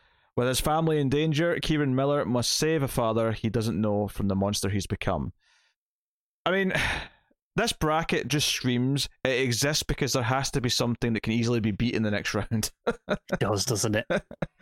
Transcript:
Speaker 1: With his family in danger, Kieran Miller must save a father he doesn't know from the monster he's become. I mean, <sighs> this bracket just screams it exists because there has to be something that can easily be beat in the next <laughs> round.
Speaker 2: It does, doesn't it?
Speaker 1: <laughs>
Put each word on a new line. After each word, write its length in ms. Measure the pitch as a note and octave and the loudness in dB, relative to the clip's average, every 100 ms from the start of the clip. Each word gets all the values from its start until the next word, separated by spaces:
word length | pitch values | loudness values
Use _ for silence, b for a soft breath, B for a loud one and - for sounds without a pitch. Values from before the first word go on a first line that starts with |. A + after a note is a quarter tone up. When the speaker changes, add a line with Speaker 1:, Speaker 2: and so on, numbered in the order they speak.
| b b b - | b b b -2
Speaker 1:
With 100 | B2 | 0
his 120 | B2+ | 0
family 400 | - D#3 D#3+ D#3 | 0 2 2 2
in 100 | C#3 | 2
danger, 480 | C#3 E3 D3 E3+ - | 2 0 2 0 0
Kieran 340 | - D#3 D3 B2+ | 0 0 2 2
Miller 280 | C#3 C#3+ F#2+ | 2 0 0
must 260 | B2 A2+ | 0 0
save 320 | - D#3 D#3+ | 0 2 0
a 40 | C3+ | 0
father 440 | - A#2 A2+ A2+ | 0 2 2 0
he 180 | A2 A2+ | 0 -2
doesn't 300 | A#2+ A2 F2+ | 0 -2 0
know 260 | G#2+ G#2 G#2 | 0 0 -2
from 200 | - G2+ | -2 -2
the 80 | F#2+ | 0
monster 340 | G2 G2+ G2+ | 0 0 -2
he's 160 | G2+ - | -2 -2
become. 480 | G2+ - F2 C2 - b b b b _ _ _ _ _ _ - | -4 -2 -2 -4 -10 b b b b _ _ _ _ _ _ -2
I 60 | |
mean, 220 | F#3 F#3+ - B B B | 0 2 0 B B B
<sighs> 420 | B B _ _ - | B B _ _ -2
this 160 | F3 | -2
bracket 560 | - D#3 D#3 D#3+ E3+ A#2+ | 0 2 2 2 0 0
just 220 | D3 - | 0 0
screams 580 | - B2 B2 B2+ C#3 - - | 0 0 2 2 0 -2 -4
it 160 | B2+ B2+ | -2 0
exists 400 | C3 A#2 C#3+ D3+ | 0 2 2 0
because 280 | - D3 C#3 | -2 -2 0
there 100 | C3+ | 0
has 280 | A#2 C3 C3+ | 2 0 0
to 80 | C#3+ | -2
be 60 | B2 | 0
something 440 | - A#2+ A#2 A#2+ | 0 0 0 0
that 80 | A2 | 0
can 80 | - | 0
easily 300 | A2+ A#2 A#2+ | 0 2 2
be 100 | A2 | 0
beat 240 | G2+ A#2 A#2 | 0 0 0
in 80 | |
the 80 | A2 | 0
next 220 | G#2 - | 0 -2
<laughs> 0 | |
round. 360 | G#2+ G2 A2+ - - - | -2 -2 -2 -4 -6 -4
Speaker 2:
It 340 | - - - - - | -4 -4 -6 -4 -4
does, 260 | G2 G#2 - | 0 -2 0
doesn't 300 | A2 A2+ G#2+ | -2 0 -2
it? 100 | - | 0
Speaker 1:
<laughs> 140 | F3+ - - - _ | -4 -4 -10 -10 _